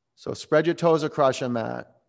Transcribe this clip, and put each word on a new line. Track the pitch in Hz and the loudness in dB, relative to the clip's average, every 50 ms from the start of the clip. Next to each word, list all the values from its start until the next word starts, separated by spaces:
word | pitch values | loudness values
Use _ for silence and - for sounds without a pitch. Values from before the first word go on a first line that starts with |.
| _ _ _ | _ _ _
So | _ - 143 - | _ -10 -10 -10
spread | - - - 156 151 156 | -10 -4 0 2 2 2
your | 170 165 | 2 0
toes | - 170 170 160 156 | 2 2 2 4 2
across | 151 151 - 156 147 131 127 - | 0 -2 0 2 2 2 2 0
your | 139 123 | -4 -4
mat. | 120 117 110 120 123 120 - - _ _ _ | -4 -4 -4 -6 -6 -10 -12 -14 _ _ _